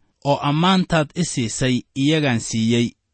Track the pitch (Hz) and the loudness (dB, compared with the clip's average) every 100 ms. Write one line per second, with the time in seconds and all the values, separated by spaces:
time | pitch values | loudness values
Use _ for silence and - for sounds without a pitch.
0 | _ _ 139 143 143 147 180 190 175 165 | _ _ -2 -2 0 0 2 2 2 0
1 | 147 - 180 - 113 - 131 123 - 135 | -2 -4 -4 -2 -4 -2 -2 -2 -4 -2
2 | 135 160 143 117 - 113 113 120 120 - | 0 2 0 -2 -2 -2 2 2 0 -4
3 | _ | _